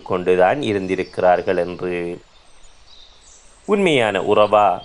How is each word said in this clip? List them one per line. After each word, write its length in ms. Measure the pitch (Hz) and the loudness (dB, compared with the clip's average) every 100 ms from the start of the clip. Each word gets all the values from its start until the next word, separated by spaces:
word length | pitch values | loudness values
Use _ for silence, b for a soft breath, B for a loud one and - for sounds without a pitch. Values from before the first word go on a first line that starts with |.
கொண்டுதான் 600 | - 92 90 90 92 143 | -6 -4 0 2 2 0
இருந்திருக்கிறார்கள் 1000 | 120 101 92 92 90 - 90 87 92 90 | -2 -4 -4 -6 -6 -2 2 2 0 -2
என்று. 340 | 87 87 90 87 87 87 _ - - - - - - - - - - - - _ - | -4 -6 -8 -6 -8 -12 _ -20 -20 -20 -20 -20 -20 -20 -20 -20 -20 -20 -20 _ -4
உண்மையான 540 | 202 185 135 110 95 | 0 2 2 0 0
உறவா? 420 | 98 104 104 104 101 92 | 2 2 4 4 2 0